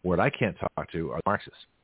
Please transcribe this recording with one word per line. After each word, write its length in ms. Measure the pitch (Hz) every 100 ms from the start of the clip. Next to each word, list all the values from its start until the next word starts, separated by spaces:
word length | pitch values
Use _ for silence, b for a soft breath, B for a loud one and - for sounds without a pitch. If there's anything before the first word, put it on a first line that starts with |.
What 180 | 90 87
I 80 | 123
can't 260 | - 110 85 - -
talk 120 | -
to 180 | 85 80
are 80 | 67 95
Marxists 340 | 101 - - - _